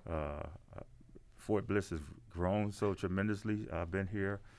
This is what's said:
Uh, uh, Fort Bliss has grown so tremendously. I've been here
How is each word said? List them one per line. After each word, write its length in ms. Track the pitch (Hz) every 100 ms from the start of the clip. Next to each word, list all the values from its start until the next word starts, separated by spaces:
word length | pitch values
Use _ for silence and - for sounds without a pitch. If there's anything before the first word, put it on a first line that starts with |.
| -
Uh, 360 | 80 73 73 - 82 - -
uh, 40 | - - - - - -
Fort 280 | - 104 110
Bliss 240 | 101 95
has 120 | 82 71 - -
grown 420 | 85 90 104 104
so 220 | 98 104
tremendously. 760 | 92 95 95 104 101 107 107 107
I've 180 | 85 82
been 180 | 95 95
here 340 | 104 98 101 -